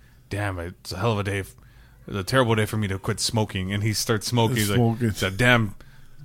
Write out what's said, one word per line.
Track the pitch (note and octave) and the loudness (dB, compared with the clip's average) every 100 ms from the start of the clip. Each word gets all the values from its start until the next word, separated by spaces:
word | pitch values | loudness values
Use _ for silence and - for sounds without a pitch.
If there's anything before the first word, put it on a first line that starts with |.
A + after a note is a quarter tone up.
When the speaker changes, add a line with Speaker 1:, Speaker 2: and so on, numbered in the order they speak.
| - - - | -20 -20 -10
Speaker 1:
"Damn, | G2+ G#2 F#2 | -6 -4 -4
it's | E2+ - - | -8 -12 -12
a | F2+ | -2
hell | A#2 | 0
of | G#2 | 0
a | |
day. | G2+ G2 | 0 -2
F-, | F#2+ - - - - - - | -6 -12 -20 -20 -20 -20 -8
it's | G2+ | -6
a | F#2 | 0
terrible | C3+ A#2 A2 | 2 4 2
day | G#2+ | 2
for | A2 | 0
me | G2+ | -2
to | G2 | -4
quit | - G2 | -4 -4
smoking." | - A2 G#2+ G2 F#2 | -2 0 0 -2 -2
And | G2+ | -2
he | A2 | -2
starts | G#2 - A2 - | -2 0 -2 0
smoking. | A#2+ A2+ A#2+ | 2 2 2
He's | G#2 | 2
Speaker 2:
Smoking. | G2+ A#2 A2 A#2 | 4 2 2 0
Speaker 1:
like, | |
"It's | F#2+ | 0
a | F#2+ | -2
damn, | G2 B2 A#2+ G#2+ - - - - - | 2 4 6 4 -4 -18 -20 -20 -18